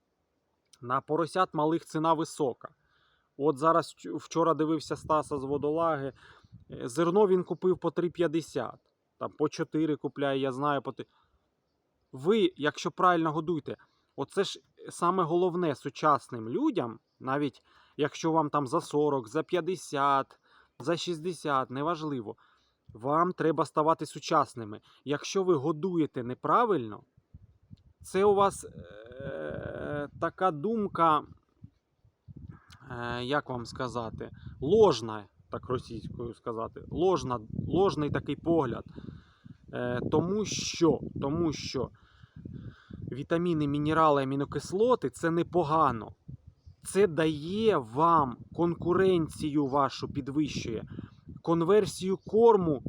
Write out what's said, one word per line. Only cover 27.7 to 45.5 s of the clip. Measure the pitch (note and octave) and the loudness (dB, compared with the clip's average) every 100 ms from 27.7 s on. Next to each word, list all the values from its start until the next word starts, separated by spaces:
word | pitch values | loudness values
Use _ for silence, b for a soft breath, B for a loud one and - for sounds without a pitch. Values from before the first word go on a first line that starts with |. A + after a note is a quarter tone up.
| - _ - | -20 _ -20
це | - F#3 G#3 | -4 2 4
у | G3 | 6
вас, | G3 - - | 4 2 -12
е, | F3 F3 G#2+ A2+ B2+ C#3 D#3 D3+ D3+ - - D3 D3 C#3+ - | -16 -18 -20 -18 -12 -10 -8 -8 -8 -8 -8 -6 -6 -8 -4
така | E3 - F#3+ | -4 2 0
думка, | D3+ F3+ A3+ G3+ - E3 D3+ - - _ _ - _ _ _ _ _ - - - B B B B2+ | 2 -2 0 0 4 6 4 0 -14 _ _ -20 _ _ _ _ _ -20 -18 -16 B B B -14
е, | A#2+ A#2+ A#2+ | -10 -6 -6
як | B2 D3 - | -2 -2 -2
вам | B2 A2+ | -8 -8
сказати, | - B2+ A#2 A2+ - A#2 - B B | -8 -6 -6 -8 -10 -14 -14 B B
ложна, | C3+ G#3+ G3+ A#2+ A2+ G#2+ G2+ _ _ | 2 6 8 6 -2 -10 -12 _ _
так | A#2 - | -10 -4
російською | B2 - A2+ - - A#2+ | -6 -6 -12 -10 -10 -10
сказати, | G#2 - A2+ A2+ - - | -10 -10 -8 -8 -12 -8
ложна, | C3 F#3 E3 B2+ A#2+ G#2+ - - | 0 2 2 0 -6 -8 -8 -2
ложний | D#3+ F#3+ D3 D3 | 2 2 2 -2
такий | C#3+ C3+ C#3+ | -2 -4 -4
погляд. | D#3+ E3 C3 G#2+ - B B B B B B B B | 0 2 2 -4 -10 B B B B B B B B
Е, | B2 B2 B2 - | -6 -4 -4 0
тому | D#3 E3+ G#3 G3+ | 0 2 -2 -4
що, | - - - E3 B2 - - | -4 -6 2 4 4 -2 -6
тому | C#3 E3 E3 | -4 -2 -2
що | - - C3+ A2+ _ B B B B B B B B B B B | -4 -6 -6 -6 _ B B B B B B B B B B B
вітаміни, | B2 C#3+ E3+ F3 D#3+ D3 | -10 -4 -2 0 0 0
мінерали, | D3 D3+ D#3+ D#3 C#3+ | 0 2 4 6 4
амінокислоти — | C3+ C#3 C3+ C#3+ - F#3 A#3+ A#3 B2 | 2 -2 -2 -4 -2 2 4 2 0
це | - E3+ | -2 0
непогано. | E3+ E3 | 2 0